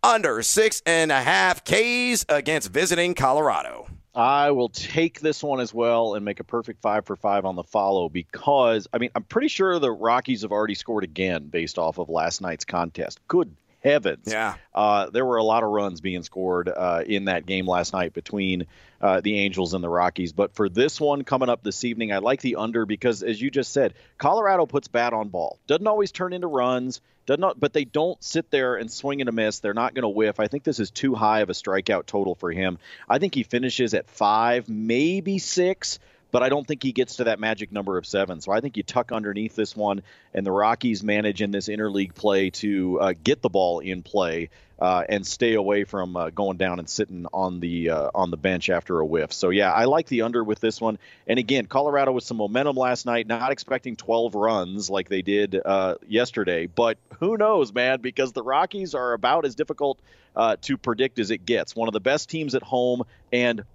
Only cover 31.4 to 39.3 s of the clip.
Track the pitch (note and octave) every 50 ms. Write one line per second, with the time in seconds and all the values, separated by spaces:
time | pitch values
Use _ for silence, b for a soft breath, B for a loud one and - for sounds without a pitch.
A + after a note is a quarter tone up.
31.4 | G#2+ F2 F2 - - G#2 F#2+ G2 G2 - G#2+ F2+ D#2+ - - G2+ G2 F#2 F2 _
32.4 | - F2 E2 F2+ F#2 F#2+ F2+ F2 B B B B B B A#2+ C#3 F3+ F#3+ - C3+
33.4 | A#2+ - - A#2+ B2+ B2+ - - B2+ A2+ G#2 G2+ - _ - - G#2+ G2+ G#2+ A2
34.4 | A2+ A#2+ B2 B2 A#2 A#2+ A2 G#2+ A2 A2 A#2 B2+ D3 E3 F#3 G3 E3+ F#3+ G3 F#3
35.4 | - - - F#3 F3+ F3+ F#3+ - - - - b b b b b b _ - B2
36.4 | B2 C3 C#3 D3 C3+ - D3+ C3 - C3 A#2 B2 B2+ - - - B2 A2+ A2 G2+
37.4 | A2 A2 A2 - G#2+ G2 G#2 G#2 G2 G2 F#2+ F2+ E2+ - - G2 G2 F#2 F2+ D#2+
38.4 | - F#2+ G2 A2+ B2 C#3+ A#2 G#2+ F#2+ - - B2+ A#2+ - A#2+ A2 G#2+ G#2